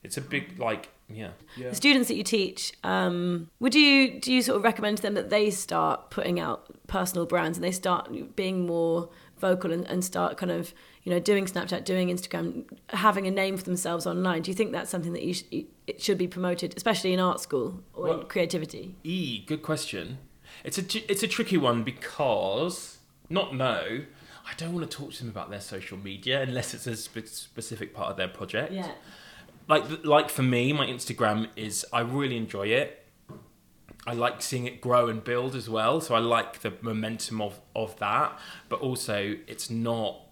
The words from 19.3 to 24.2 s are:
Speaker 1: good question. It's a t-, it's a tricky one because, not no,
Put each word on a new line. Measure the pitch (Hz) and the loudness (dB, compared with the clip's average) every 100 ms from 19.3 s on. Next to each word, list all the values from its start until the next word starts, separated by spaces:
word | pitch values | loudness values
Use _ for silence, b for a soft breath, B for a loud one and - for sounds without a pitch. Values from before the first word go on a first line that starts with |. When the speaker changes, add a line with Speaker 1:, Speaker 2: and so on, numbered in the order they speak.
| 107 | -6
Speaker 1:
good | - 151 | -4 -6
question. | - 147 - 98 85 135 - - B B | -2 -4 -2 -6 -8 -10 -14 -20 B B
It's | - - | -6 -4
a | |
t-, | 185 220 220 | -2 -4 0
it's | 196 | 0
a | 220 | 0
tricky | - - 180 | 0 2 4
one | 131 117 | 4 4
because, | 117 127 - - 139 104 95 107 175 175 - - _ _ - | 0 -6 -10 0 2 4 2 2 0 -4 -12 -18 _ _ -4
not | 185 - | -2 -2
no, | 131 131 98 87 123 143 B | 0 0 0 -2 -6 -8 B